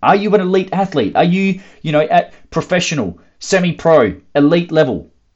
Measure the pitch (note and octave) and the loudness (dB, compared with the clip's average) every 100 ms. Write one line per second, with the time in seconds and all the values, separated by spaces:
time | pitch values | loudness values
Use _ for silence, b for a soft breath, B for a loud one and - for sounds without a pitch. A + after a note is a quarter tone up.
0 | - G3+ G#3 G3+ F#3 F#3+ F#3 F3+ G3 D3+ | -4 -4 0 0 0 -2 -2 -4 -2 0
1 | G#2 - E3+ F#3 G3 F#3+ B B D#3 D3+ | 0 0 0 0 0 -4 B B -4 -2
2 | D#3 F3 - b b E3 - F3+ F3+ D#3 | 2 0 0 b b -6 -2 -2 -2 -4
3 | G2+ - b b - F#3+ F3+ - D#3+ D#3 | -6 -8 b b -2 0 0 -2 2 4
4 | A2 F2+ - D3 D3 E3+ F3 D#3 C#3+ F2+ | 4 -2 -4 2 2 2 0 0 0 -2
5 | - _ _ | -10 _ _